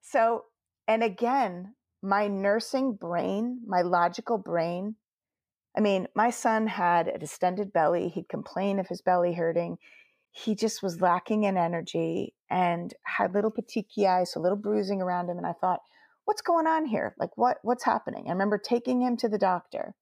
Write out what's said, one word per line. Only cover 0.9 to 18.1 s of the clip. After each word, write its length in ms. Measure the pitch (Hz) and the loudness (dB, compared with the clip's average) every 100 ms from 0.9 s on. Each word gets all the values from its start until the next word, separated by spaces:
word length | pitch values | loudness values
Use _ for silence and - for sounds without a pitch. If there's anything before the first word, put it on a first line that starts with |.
| 226 | 2
again, 720 | 226 185 233 269 214 180 190 - _ _ | 2 0 0 2 0 -4 -12 -18 _ _
my 260 | 196 196 208 | 0 2 2
nursing 640 | 196 196 214 - 262 269 | 0 2 0 0 -2 0
brain, 680 | 202 170 175 180 196 240 247 226 | -2 -4 -2 -2 -2 -4 -6 -2
my 140 | 180 | 0
logical 560 | 175 175 175 175 - 226 | 2 4 2 0 -4 -4
brain, 600 | 196 170 165 175 202 220 _ _ _ _ _ _ _ | 0 -2 0 -2 -6 -10 _ _ _ _ _ _ _
I 60 | - | 0
mean, 280 | 208 190 - | 2 2 0
my 140 | - 233 | 0 0
son 380 | 233 233 220 220 | 2 0 2 0
had 420 | 208 175 175 170 | 0 2 4 2
a 100 | - | -4
distended 540 | 151 - 180 185 202 | -10 -2 -2 -2 -2
belly. 380 | 170 156 175 175 | 2 2 2 -2
He'd 180 | - 180 | -6 -8
complain 500 | 220 - - 202 196 | -10 -6 -4 -2 -2
of 80 | 185 | -4
his 140 | 180 | -4
belly 320 | - 180 175 | 2 2 2
hurting. 460 | 175 165 170 170 175 - - _ _ _ | 0 0 0 -2 -8 -14 -20 _ _ _
He 240 | - - | -8 -4
just 280 | 208 220 - | -2 -2 -2
was 180 | 196 170 | -6 0
lacking 440 | 180 180 - 214 | 2 2 0 0
in 120 | 208 185 | 2 2
energy 760 | 170 170 - 165 165 165 - _ _ | 0 -2 -4 -4 -2 -2 -6 _ _
and 420 | 185 180 170 175 - | 0 2 0 -6 -12
had 300 | - - 196 | -8 -2 0
little 180 | 196 214 | 2 0
petechiae, 760 | 220 - 233 196 - 196 185 180 | -2 -6 -6 -6 0 2 4 0
so 140 | 170 | 0
little 180 | 175 202 | 0 0
bruising 420 | 208 214 196 196 | 0 0 0 -2
around 300 | 180 180 175 | -2 -2 -4
him. 80 | 175 | -4
And 80 | 170 | -6
I 80 | |
thought, 260 | 165 185 175 _ _ _ _ - | -2 -2 -2 _ _ _ _ -4
"What's 160 | 415 | -2
going 240 | - 339 320 | 2 2 4
on 180 | 320 | 2
here? 300 | 311 214 - - | 2 0 -2 -4
Like, 180 | - - | -6 0
what, 200 | 247 - | 0 0
what's 220 | 202 247 | -2 0
happening?" 420 | - - - | 0 0 -2